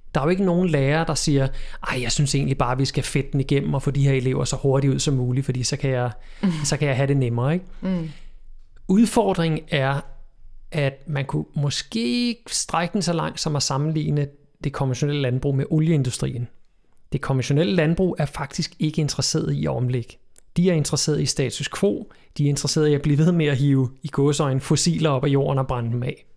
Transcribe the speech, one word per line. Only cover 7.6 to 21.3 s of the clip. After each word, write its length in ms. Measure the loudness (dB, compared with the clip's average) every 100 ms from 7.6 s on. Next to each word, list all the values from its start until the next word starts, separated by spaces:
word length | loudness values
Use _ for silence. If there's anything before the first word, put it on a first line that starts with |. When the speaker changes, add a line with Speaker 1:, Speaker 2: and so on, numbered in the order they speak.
| -4 -8
Speaker 2:
Mm. 280 | -4 -2 -4 -10 -16 -16 -18 -18 -20 -8 2
Speaker 1:
Udfordringen 720 | 6 6 4 2 2 2 0 -2
er, 300 | 0 0 -2 -6 -14 -18 -20 -20 -18 -8
at 320 | -2 -2 -2 -6
man 180 | -4 -2
kunne 200 | -4 -4 -2
måske 800 | -2 -2 -4 -4 -2 0 -2 -4 -6
strække 460 | -6 -2 -2 0
den 80 | 0
så 120 | 0
langt 260 | 0 -2 -4
som 160 | -2 -2
at 80 |
sammenligne 640 | 0 0 0 0 0 0 -2 -6 -20 _
det 100 | -6
konventionelle 480 | -2 -2 0 0 0
landbrug 340 | 0 0 0 0
med 100 | 2
olieindustrien. 760 | 2 4 2 2 -2 -4 -4 -8 -12 -20 _ _ -20 -6
Det 80 | -4
konventionelle 520 | 0 0 2 2 2 2
landbrug 400 | 2 2 0 0
er 60 | -4
faktisk 460 | -4 -8 -6 -6 -2
ikke 200 | -2 0
interesseret 520 | -2 -2 -2 -2 -2
i 120 | -2 -2
at 60 |
omlægge. 460 | -2 -2 -2 -6 -14 -20 -20 -6 0
De 120 | 2
er 40 |
interesseret 480 | 2 2 0 0 0
i 40 |
status 440 | 0